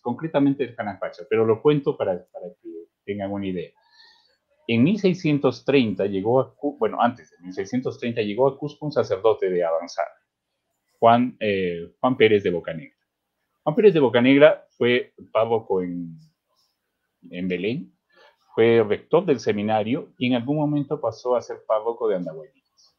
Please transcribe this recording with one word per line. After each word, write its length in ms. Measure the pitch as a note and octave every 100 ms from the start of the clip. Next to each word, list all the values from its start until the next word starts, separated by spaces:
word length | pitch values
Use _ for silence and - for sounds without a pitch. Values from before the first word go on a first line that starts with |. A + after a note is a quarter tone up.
concretamente 640 | A#2+ A#2+ D#3+ D#3 C#3 C3+
el 100 | A#2+ -
Hanak 240 | G#2+ G2
Pacha, 220 | - - G#2+
pero 160 | A2
lo 180 | A2+ G#2+
cuento 340 | D3 D3+ C#3+ -
para, 160 | G2+ F2+ -
para 140 | F#2+ F2+ -
que 60 | E2+ E2 - _
tengan 260 | - G2 G2
una 140 | G2+ G2
idea. 240 | F2+ - _ _ _ _ _ _ _ _ _ -
En 160 | A#2
mil 160 | C#3+ G#3+
seiscientos 680 | F#3+ E3+ D#3+ C#3+ C#3 A#2+
treinta 400 | - C#3 A2 F#2
llegó 360 | G2+ F#2+ G#2 B2+
a 140 | B2
Cu-, 220 | _ D3 C#3+
bueno, 220 | G#2+ -
antes 300 | A#2 B2+ -
de 80 | _
mil 120 | F#2
seiscientos 460 | F#2 F#2+ B2 C3 -
treinta 220 | A#2+ A#2
llegó 260 | G#2 G#2 C3+
a 120 | C3+
Cusco 260 | D3 -
un 80 | D3+
sacerdote 560 | C3 G2 F#2+ A2 G#2 F#2+
de 160 | F2+
avanzada, 460 | E2+ E2 E2+ - D2 - _ _ _ _ _ _ _ _
Juan, 380 | A2+ A#2+ B2 -
eh, 540 | G#2+ G2 F#2 E2+ E2+ _
Juan 180 | B2+ B2
Pérez 260 | A2 G#2
de 80 | G2
Bocanegra. 460 | F2 E2 E2 C#2+ _ _ _ _ _ _ _
Juan 120 | D#3
Pérez 200 | D#3 G#3
de 60 | E3
Bocanegra 680 | B2+ A#2+ B2+ C#3 D3+ - - _
fue 380 | A#2+ B2 - - -
párroco 480 | - A2+ A2+ - F#2+
en, 380 | F2+ F2 E2+ D#2+ D#2 _ _ _ _ _ _ _ _ _ E2+
en 180 | F2 F#2
Belén, 460 | F2+ G2 C#3+ - _ _ _ _ _ _
fue 300 | - A2+ A#2
rector 400 | G#2 G2+ - D#3+
del 160 | F#3 B2
seminario 720 | A2+ G#2 G#2 A2 G#2+ D3+ C#3 _
y 80 | B2
en 80 |
algún 240 | B2 A#2+ D3+
momento 420 | D3 D3 C3+ D3
pasó 360 | A#2+ A2+ B2 A#2+
a 40 |
ser 240 | A2+ A2+ -
párroco 400 | A2 A2+ A#2 A2+
de 100 | F#2+
Andahuaylas. 440 | E2+ D#2+ D2+ _ _ _ _